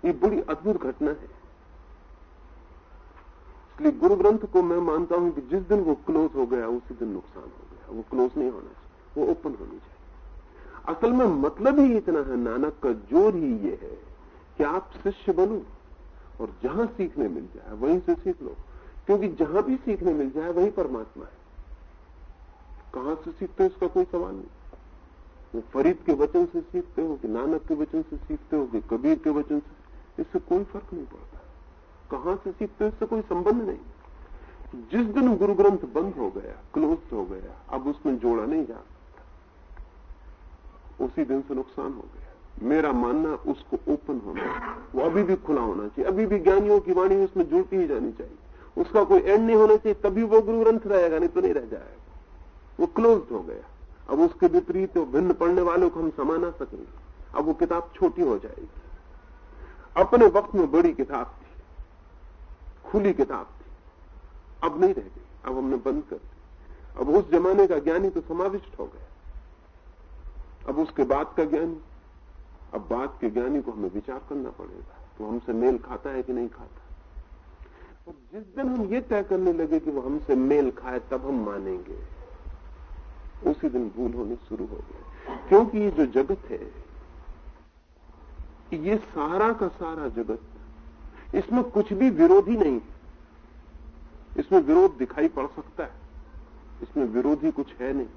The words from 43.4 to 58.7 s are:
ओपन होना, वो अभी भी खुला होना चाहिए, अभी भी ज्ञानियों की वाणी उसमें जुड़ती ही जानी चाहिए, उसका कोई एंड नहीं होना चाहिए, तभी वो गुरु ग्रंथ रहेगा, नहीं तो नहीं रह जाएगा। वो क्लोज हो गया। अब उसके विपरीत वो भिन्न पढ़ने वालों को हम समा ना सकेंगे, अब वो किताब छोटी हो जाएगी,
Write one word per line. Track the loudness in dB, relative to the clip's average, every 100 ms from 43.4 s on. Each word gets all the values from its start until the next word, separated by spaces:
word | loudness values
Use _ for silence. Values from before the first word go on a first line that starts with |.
| -4 -6 -6 -8 -2
ओपन | -4 -2 -8 -6
होना, | -8 -8 -8 -10 -12 -8 -2
वो |
अभी | 0 2
भी | 2 0
खुला | 0 -2
होना | 0 -4 -8
चाहिए, | -4 -2
अभी | 0 0
भी | 2
ज्ञानियों | 4 4 6 4
की | 4
वाणी | 2 4 4
उसमें | 2 0 2
जुड़ती | 2 2 0
ही | 0
जानी | -2 -4
चाहिए, | -8 -14 -16 -20 -20 -14 -6
उसका | 2 4
कोई | 6 6
एंड | 6 4 6
नहीं | 8
होना | 8 8
चाहिए, | 4
तभी | 0 0 0
वो | 6 6
गुरु | 6 4
ग्रंथ | 4 4 4
रहेगा, | 4 4 2
नहीं | 0
तो | 2
नहीं | 0
रह | 0
जाएगा। | -4 -12 -12 -20 -20 -20 -20 -20 -20 -20 -20 -2
वो | -2
क्लोज | 4 6 6 2
हो | -8
गया। | -8 -14 -16 -20 -20 -20 -4
अब | 4
उसके | 4 6 4
विपरीत | 4 2 -2 0 0
वो | 0
भिन्न | 0 2
पढ़ने | 2 2 2
वालों | 2 4 2
को | 0
हम | -6
समा | -2 -2 -2
ना | -2
सकेंगे, | -6 -12 -12 -16 -20 -20 -20 -10 -4
अब | -2
वो |
किताब | 0 0 0 -4 0
छोटी | 0 2
हो | 0 0
जाएगी, | -4 -14 -16